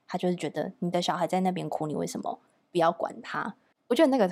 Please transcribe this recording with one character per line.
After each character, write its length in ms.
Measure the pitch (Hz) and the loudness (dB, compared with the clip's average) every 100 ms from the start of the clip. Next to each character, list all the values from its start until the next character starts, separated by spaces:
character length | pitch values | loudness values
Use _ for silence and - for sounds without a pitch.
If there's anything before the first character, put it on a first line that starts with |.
| - | -10
他 100 | 185 | -2
就 100 | 180 | 0
是 80 | 175 | 0
觉 140 | 156 | -2
得 240 | 156 190 - | -4 -6 -4
你 120 | 175 | -2
的 100 | 175 | -2
小 140 | 175 165 | 0 0
孩 100 | 160 | 0
在 140 | 185 | 2
那 120 | 185 | 0
边 180 | 185 156 | -2 -4
哭， 180 | - 156 | -4 -4
你 80 | 147 | -4
为 100 | 170 | -4
什 140 | - | -6
么 200 | - - _ _ _ | -8 -8 _ _ _
不 60 | 175 | 2
要 140 | 165 | 2
管 300 | 175 - - | 2 -4 -6
他？ 340 | - 151 175 - _ _ - | -10 -8 -8 -10 _ _ -2
我 80 | 254 | 4
觉 80 | |
得 60 | 311 | 6
那 80 | 262 | 6
个 100 | 185 | 4